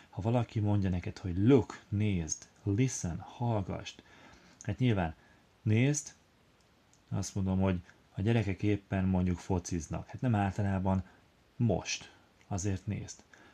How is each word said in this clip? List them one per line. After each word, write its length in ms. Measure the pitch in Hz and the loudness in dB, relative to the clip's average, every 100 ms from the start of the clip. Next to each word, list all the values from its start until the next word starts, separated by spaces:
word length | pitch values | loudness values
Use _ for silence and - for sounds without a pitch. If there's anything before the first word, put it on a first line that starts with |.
| - | -14
Ha 120 | - | -4
valaki 380 | 110 123 110 110 | 0 0 0 0
mondja 300 | 104 104 95 | 2 2 2
neked, 280 | 90 - - | 0 -4 -6
hogy 200 | 92 87 | -4 2
look, 460 | 107 135 - - - | 6 6 4 -6 -4
nézd, 580 | 104 107 92 78 - - _ | 0 0 0 -2 -8 -12 _
listen, 560 | 104 101 127 - 170 160 | -2 0 0 -2 -6 -6
hallgasd, 840 | - - 120 110 87 87 - - - - - - - - | -10 -6 -2 -2 -4 -8 -10 -16 -20 -20 -20 -20 -20 -10
hát 160 | - - | -6 0
nyilván 380 | 127 101 82 - - _ _ _ | 2 2 0 -4 -18 _ _ _
nézd, 520 | 110 107 135 147 - - _ _ _ _ _ _ _ _ - | 2 4 4 0 -6 -16 _ _ _ _ _ _ _ _ -6
azt 260 | 110 95 104 | -6 -4 -2
mondom, 240 | 95 95 | 0 2
hogy 220 | 95 90 - - _ | 2 0 -4 -20 _
a 80 | - | -2
gyerekek 420 | 101 117 101 92 | 2 2 0 0
éppen 420 | 104 104 - 98 92 | 0 0 0 0 2
mondjuk 320 | 92 90 87 | 2 2 0
fociznak. 680 | - 92 - 87 78 82 - | -2 -2 -2 -6 -4 -8 -10
Hát 140 | - | -4
nem 140 | 127 104 | 0 2
általában 680 | 98 - 98 98 95 95 - - _ _ _ - | 0 0 0 0 2 0 -2 -12 _ _ _ -2
most, 560 | 117 82 - - - - _ _ - | 0 0 -4 -10 -12 -20 _ _ -8
azért 380 | 98 101 92 - | -4 -2 -4 -4
nézd. 380 | 98 98 - - - - | -6 -8 -16 -20 -20 -20